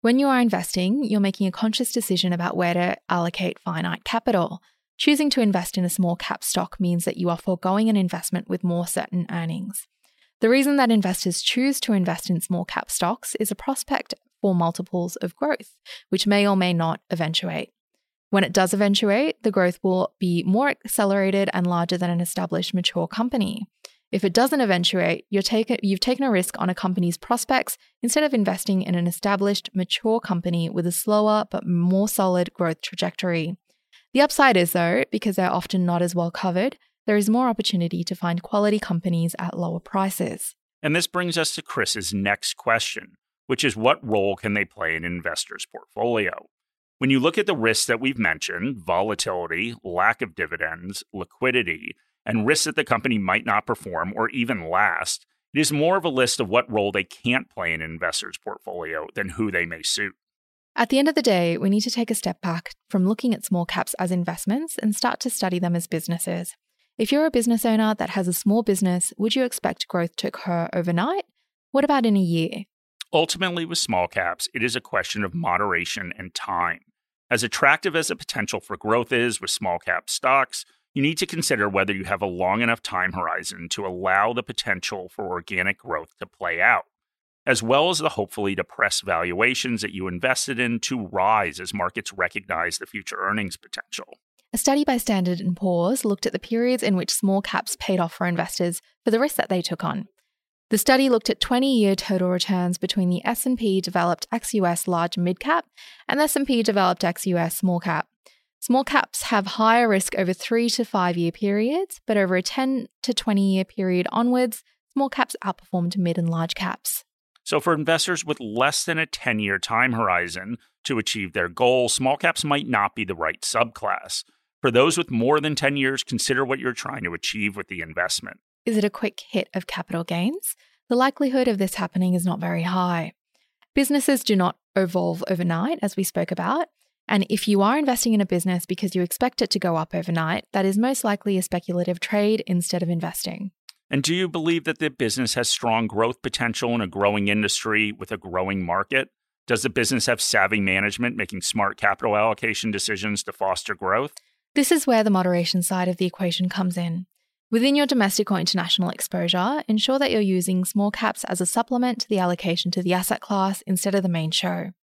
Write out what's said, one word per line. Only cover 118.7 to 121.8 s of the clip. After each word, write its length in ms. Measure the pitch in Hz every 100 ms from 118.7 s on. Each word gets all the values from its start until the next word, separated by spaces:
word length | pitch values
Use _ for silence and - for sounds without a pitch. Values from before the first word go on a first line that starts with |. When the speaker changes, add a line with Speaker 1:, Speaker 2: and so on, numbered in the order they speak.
| 151
Speaker 2:
than 140 | - 160
a 80 | 160
ten-year 540 | - - 110 104 98
time 340 | - 113 127
horizon 640 | 113 107 87 87 90 95 120 _ _
to 160 | - 123
achieve 320 | 107 113 92
their 160 | 98 87
goal, 400 | 85 123 131